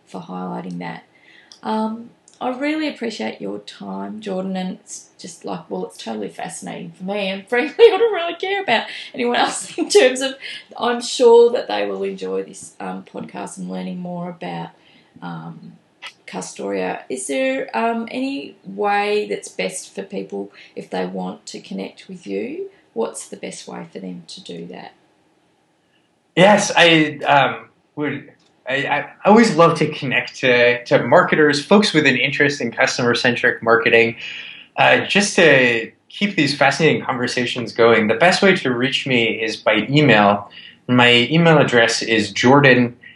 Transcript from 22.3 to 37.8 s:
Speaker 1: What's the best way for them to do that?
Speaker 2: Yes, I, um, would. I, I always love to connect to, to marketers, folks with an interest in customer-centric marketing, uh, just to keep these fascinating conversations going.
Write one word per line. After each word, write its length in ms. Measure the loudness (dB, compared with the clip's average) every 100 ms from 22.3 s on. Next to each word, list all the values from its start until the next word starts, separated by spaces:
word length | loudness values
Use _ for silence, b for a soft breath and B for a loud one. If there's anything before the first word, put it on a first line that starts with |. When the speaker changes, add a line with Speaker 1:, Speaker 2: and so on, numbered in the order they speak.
| -8 -6 -10 -12 b b
Speaker 1:
What's 340 | -8 -8 -8 -16
the 100 | -14
best 300 | -14 -14 -16
way 200 | -16 -14
for 80 | -14
them 240 | -14 -14 -16
to 140 | -20
do 240 | -16 -16 -16
that? 260 | -16 -20 _ _ _ _ _ _ _ _ _ _ _ _ _ _ 4
Speaker 2:
Yes, 360 | 6 6 2 4
I, 440 | 6 6 2 -2 2
um, 420 | 2 2 -2 -14 _ _ -8
would. 380 | -6 -6 -12 _ _ _ -6
I, 200 | -6 -2
I 420 | -4 -6 -2 6
always 260 | 6 6 6
love 220 | 4 4
to 140 | -2
connect 460 | -2 -4 -4 -4 -2
to, 460 | 2 4 4 2 0
to 200 | 0 4
marketers, 580 | 4 4 4 4 2
folks 300 | 4 4 4
with 140 | 2 2
an 100 | 2
interest 440 | -2 0 0 0
in 100 | -6
customer-centric 880 | 0 -2 0 0 2 0 2 0 0
marketing, 540 | 2 2 4 4 4 -2 B B B B B 0
uh, 280 | 4 4 2
just 300 | 0 2 4
to 560 | 6 6 4 0 -6 _ _
keep 260 | -6 -4 0
these 220 | -2 2
fascinating 460 | 0 2 2 2 -2
conversations 680 | -6 -4 -4 -4 -6 -6
going. 340 | 2